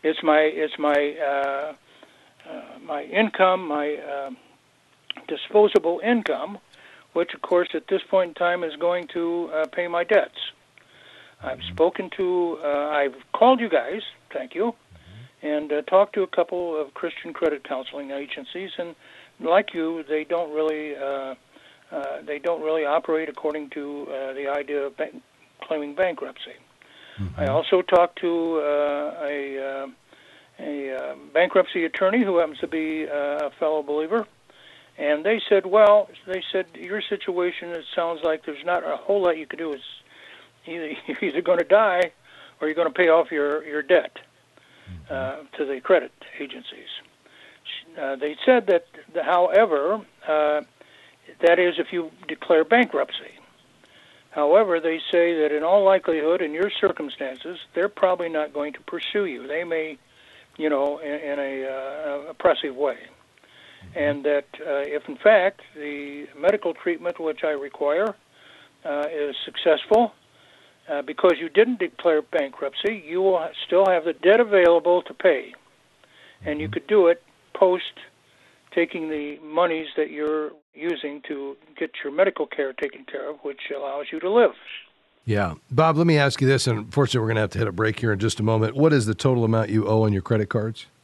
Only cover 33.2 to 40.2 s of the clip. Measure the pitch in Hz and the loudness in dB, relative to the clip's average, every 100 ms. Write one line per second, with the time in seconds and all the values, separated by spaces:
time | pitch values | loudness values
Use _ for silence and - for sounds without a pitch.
33.2 | 143 147 147 - 156 156 147 147 160 226 | -4 -4 -6 -4 -2 -2 -2 -4 -2 -2
34.2 | 208 _ _ _ - - _ - 147 151 | -4 _ _ _ -20 -20 _ -6 -2 0
35.2 | 170 220 - 202 185 202 208 208 196 - | 0 -2 2 2 4 6 8 8 4 -10
36.2 | - 185 - 190 185 - - 208 - 196 | -8 -8 -4 -6 -6 -12 -8 -8 -6 -6
37.2 | - 180 175 170 175 170 151 - 170 165 | -4 -2 -2 -4 -10 -10 -8 -4 -4 -2
38.2 | 160 156 160 143 160 175 160 147 - 202 | -2 -4 -6 -8 -4 -2 -2 -6 -2 2
39.2 | 180 160 151 - 165 139 - - _ - | 2 0 -6 -10 -8 -8 -12 -20 _ -20